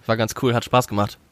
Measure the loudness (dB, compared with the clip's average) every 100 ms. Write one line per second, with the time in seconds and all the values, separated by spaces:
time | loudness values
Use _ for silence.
0 | -2 -2 -2 0 0 0 2 0 2 0
1 | -2 -4 _